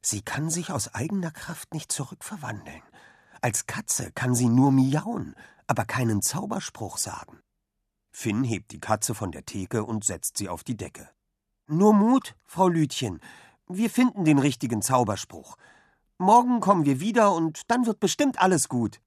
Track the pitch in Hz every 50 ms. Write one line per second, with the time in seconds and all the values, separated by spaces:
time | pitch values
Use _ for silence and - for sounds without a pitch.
0 | - - - 101 - - - - 151 165 160 175 165 - 185 131 - - - -
1 | 123 165 202 196 175 165 156 - - - 170 - - _ - 156 - _ - -
2 | 143 - - _ - - 214 180 147 113 110 104 - - - - _ _ _ -
3 | - - _ _ _ _ _ - - 123 - - - - - - - - - -
4 | 120 - - - 127 127 123 117 127 117 117 123 135 143 135 135 131 135 135 151
5 | - 214 240 - - - - - - - _ _ _ - 127 120 107 - - 127
6 | 127 113 110 101 - - - 143 151 208 - 196 - - _ - 113 92 - -
7 | - 104 - - - - - - _ _ _ _ _ _ _ _ _ _ _ _
8 | _ _ _ - - 117 101 107 135 123 113 92 - _ - 76 - - 110 107
9 | - - 117 - 110 92 78 71 - - - 101 92 - - 113 107 113 113 107
10 | 101 - 95 80 - - _ - 104 92 87 82 - - 123 101 98 78 _ -
11 | - - _ _ _ _ _ _ _ _ _ _ _ _ 151 165 196 214 214 208
12 | 202 226 254 269 - - - _ _ _ - 170 190 185 170 165 156 139 - -
13 | 131 107 90 - - - - - - _ _ _ _ _ 185 185 226 226 - -
14 | 254 247 - 202 175 156 151 139 131 143 127 - - 120 117 107 - - 131 127
15 | 123 101 104 95 - _ - 80 71 - - _ _ - _ _ _ _ _ _
16 | _ _ _ _ 180 190 214 240 247 247 247 233 185 196 202 175 151 143 135 127
17 | 165 214 214 233 220 202 190 165 165 160 156 - - _ 233 247 247 233 214 _
18 | - 180 - - 294 277 - - 185 190 185 151 - - - 123 117 104 - -
19 | _